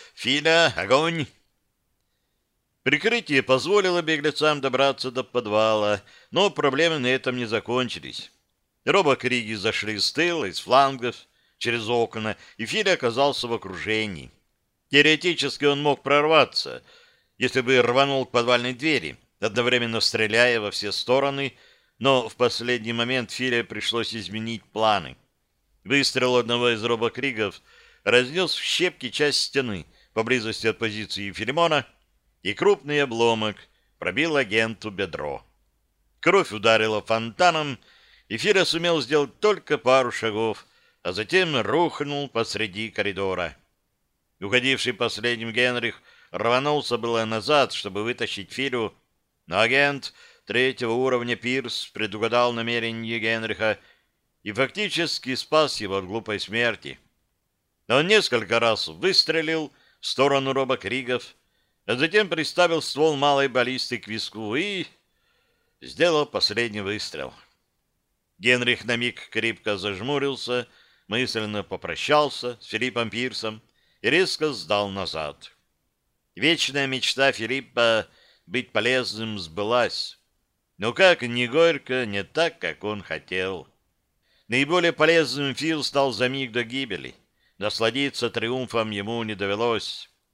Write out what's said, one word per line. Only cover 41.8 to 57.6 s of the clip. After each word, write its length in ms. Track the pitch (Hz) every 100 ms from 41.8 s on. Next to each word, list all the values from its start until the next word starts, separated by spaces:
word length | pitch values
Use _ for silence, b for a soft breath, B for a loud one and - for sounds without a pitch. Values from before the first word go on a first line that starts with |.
| 165 - 143 143 143
посреди 640 | 117 113 107 110 95 110
коридора. 640 | - 101 92 98 90 85 - _ _ _ _ _ _ _ -
Уходивший 540 | 98 127 127 127 127
последним 580 | 107 117 - 117 120 113
Генрих 480 | 110 123 120 113 - b b b
рванулся 640 | - 113 127 147 147 - 117
было 260 | 117 117
назад, 480 | 110 110 101 147 120
чтобы 300 | - 101 95
вытащить 480 | 113 123 113 - 92
Филю, 420 | - 135 120 104 _ _ _ _ _ -
но 140 | 90
агент 540 | 113 135 143 139 - b b b -
третьего 460 | 113 131 - 117
уровня 440 | 120 131 123 120 117
Пирс 500 | 123 131 120 - -
предугадал 640 | - 107 104 110 120 120
намерения 640 | 117 113 117 113 113 113 117
Генриха 600 | 110 113 113 104 110 101 b b b _ _ _
и 100 | 104
фактически 800 | 104 135 196 202 160 165 - 127
спас 460 | 127 - 156 143 -
его 180 | 101 98
от 80 | 92
глупой 340 | 110 104 101
смерти. 580 | - 113 120 98 71 64 _ _ _ _ _ _